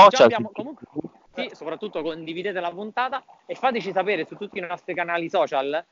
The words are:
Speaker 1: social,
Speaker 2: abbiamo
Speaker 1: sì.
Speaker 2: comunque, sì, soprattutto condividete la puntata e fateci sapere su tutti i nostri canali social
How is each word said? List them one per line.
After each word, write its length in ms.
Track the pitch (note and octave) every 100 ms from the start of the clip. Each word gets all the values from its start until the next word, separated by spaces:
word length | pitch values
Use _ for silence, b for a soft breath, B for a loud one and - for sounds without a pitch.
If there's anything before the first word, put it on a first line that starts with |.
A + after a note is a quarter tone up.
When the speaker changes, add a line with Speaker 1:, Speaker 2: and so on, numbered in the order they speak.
Speaker 1:
social, 220 | G3+ B3 E3+
Speaker 2:
abbiamo 220 | A3+ A#2
Speaker 1:
sì. 40 |
Speaker 2:
comunque, 320 | - A#3 D4 - D3 - _ _
sì, 160 | - A#3+
soprattutto 480 | F#3+ D3 D#3+ G#3+ F#3
condividete 580 | D#3+ D#3+ E3 E3 F#3+ F3+
la 100 | F3
puntata 520 | E3+ G#3+ G#3+ B3+ C4 - - -
e 100 | F3
fateci 360 | B3+ A#3+ F#3
sapere 340 | F#3 F#3 F#3+ -
su 100 | D3+
tutti 220 | G3+ G3
i 40 |
nostri 320 | F3 F3 -
canali 360 | F3+ E3+ E3+ E3
social 540 | F#3+ D3+ C#3+ C3+ D3+ -